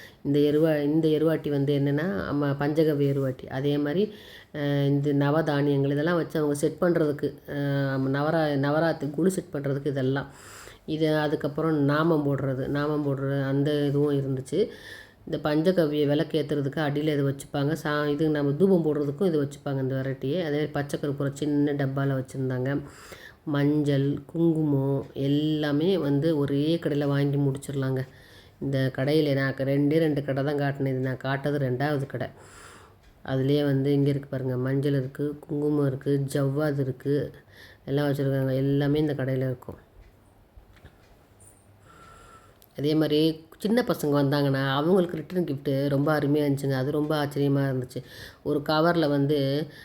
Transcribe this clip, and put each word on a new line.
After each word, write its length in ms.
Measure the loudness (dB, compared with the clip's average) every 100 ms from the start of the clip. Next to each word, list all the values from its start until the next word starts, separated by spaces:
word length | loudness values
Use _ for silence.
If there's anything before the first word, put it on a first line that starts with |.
| -20 -10
இந்த 160 | 0 2
எருவா-, 440 | 4 4 4 2
இந்த 240 | 2 2 2
எருவாட்டி 420 | 2 2 0 0
வந்து 300 | 0 2 2
என்னன்னா, 460 | 2 0 -2 -4 -4
நம்ம 220 | -2 0
பஞ்சகவ்ய 560 | 0 0 2 2 2 0
எருவாட்டி. 400 | 0 -2 -4 -8
அதே 300 | -4 -2 0
மாதிரி, 260 | 0 0 -2 -4 -20 -20 -14
அஹ், 320 | -6 -2 2 2
இந்த 280 | 2 2
நவதானியங்கள் 760 | 2 2 2 2 0 2 2 2
இதெல்லாம் 240 | 0 0 0
வச்சு 220 | 0 -2
அவங்க 180 | 0 0
செட் 260 | -2 0
பண்றதுக்கு, 460 | 2 2 2 0 -4 -6 -10
அஹ், 600 | -4 -2 0 0 0 0
நவரா-, 480 | 0 0 2 0 0
நவராத்திரி 540 | 2 2 0 0 -4
குழு 200 | 0 0
செட் 220 | 0 -6
பண்றதுக்கு 320 | -6 -4 -4 -2
இதெல்லாம். 440 | -2 0 -2 -4 -14 -20 -20 -20 -18 -8
இது 320 | -2 2 2
அதுக்கப்புறம் 640 | 0 -2 -2 -2 0 2
நாமம் 420 | 2 2 4 2 2
போடுறது, 420 | 0 -2 -4 -4
நாமம் 380 | -2 -2 -2 -2
போடுறது 360 | -2 -2 -2
அந்த 420 | 0 0 0 0 0
இதுவும் 320 | 2 2 0
இருந்துச்சு. 420 | -2 -4 -4 -2 -2 -6 -18 -18 -20 _
இந்த 140 | -10 -6
பஞ்சகவ்ய 640 | 0 2 2 2 2 2 2
விளக்கு 320 | 2 2 -2
ஏத்துறதுக்கு 420 | 0 -2 -2 -2
அடியில 320 | -2 0 0
இதை 100 | 0
வச்சுப்பாங்க. 520 | 0 -2 -6 -2 -2 -2
சா-, 320 | -2 -2 0
இது 220 | 0 2
நம்ம 220 | 2 0
தூபம் 340 | 2 4 4 4
போடுறதுக்கும் 420 | 0 -2 0 0
இது 160 | 0
வச்சுப்பாங்க 380 | -2 -4 -6 -2
இந்த 140 | -2 -2
வெரைட்டியை. 460 | -4 -4 -4 -2
அதே 100 | -2
மாதிரி 140 | -2 -2
பச்சை 340 | -4 -4 -4
கற்பூரம் 360 | -4 -2 -4 -2
சின்ன 360 | 0 2 2
டப்பால 420 | 0 -2 0 0 0
வச்சிருந்தாங்க. 540 | -4 -4 -2 -2 -2 -2 -6 -14 -20 -20 -20 -14 -4
மஞ்சள், 720 | 2 2 2 2 2 2 -2 -6
குங்குமம் 800 | 0 2 4 2 2 2 -2 -4
எல்லாமே 840 | -4 0 2 2 0 0 2 2 2
வந்து 400 | 2 2 2 2
ஒரே 420 | 0 0 2 0
கடையில 240 | 0 0 0
வாங்கி 320 | 2 2 2
முடிச்சிடலாங்க. 640 | 0 -2 -6 -4 -2 -2 -6 -12 -20 -20 -20 -10
இந்த 300 | -4 0 0
கடையில 400 | 0 0 2 2
நான் 200 | 2 0
க-, 100 | -2
ரெண்டே 340 | 0 2 2 2
ரெண்டு 260 | 2 0
கடை 200 | -2 -2
தான் 140 | -2 0
காட்டினேன். 300 | -2 -2 -2
இது 120 | -2
நான் 240 | -4 -4
காட்டுறது 340 | -4 -4 -2 -2
ரெண்டாவது 480 | 0 0 0 -2 -4
கடை. 220 | -6 -8 -10 -20 -20 -20 -20 -20 -20 -20 -18 -4
அதுலயே 380 | -2 2 2
வந்து 300 | 2 2 2
இங்க 160 | 2 2
இருக்கு 180 | 0 -4
பாருங்க, 300 | -6 -4 -2
மஞ்சள் 360 | 0 0 0
இருக்கு, 460 | 0 -2 -4 -6 -6
குங்குமம் 480 | -8 -2 0 2 0
இருக்கு, 380 | 0 0 0 0
ஜவ்வாது 520 | 0 0 0 -2 -2
இருக்கு, 360 | -4 -4 -2 -2 -2 -10 -20 -20 -20 -18 -4
எல்லாம் 260 | -2 0
வச்சிருக்காங்க. 440 | 0 0 0 0 0
எல்லாமே 440 | 0 2 2 2
இந்த 140 | 0
கடையில 320 | -2 -2 -2 -2
இருக்கும். 340 | -6 -10 -18 -20 -20 -20 _ _ _ _ -20 -20 -20 -20 -20 -20 -20 _ _ -20 -20 _ -20 -20 -20 -20 -20 -20 -20 -20 -20 -18 -4
அதே 180 | 0 2
மாதிரி 240 | 4 4 2 0 -10 -8
சின்ன 220 | 0 0
பசங்க 300 | 0 -2 0
வந்தாங்கன்னா 600 | 2 2 2 2 0 0
அவங்களுக்கு 440 | 0 2 2 2 -4
ரிட்டர்ன் 280 | -6 -4 -2
கிஃப்ட்டு 440 | -4 -2 0 0
ரொம்ப 300 | 2 2 2
அருமையா 240 | 2 2
இருந்துச்சுங்க. 300 | 2 0 0
அது 180 | -2 -2
ரொம்ப 340 | -2 -2 -2 -2
ஆச்சரியமா 380 | 0 2 2
இருந்துச்சு. 380 | 0 -2 -6 -10 -14 -18 -20 -10
ஒரு 180 | -4 -2 0
கவர்ல 440 | 2 4 2 2
வந்து 300 | 2 2 2 0 0 -4 -10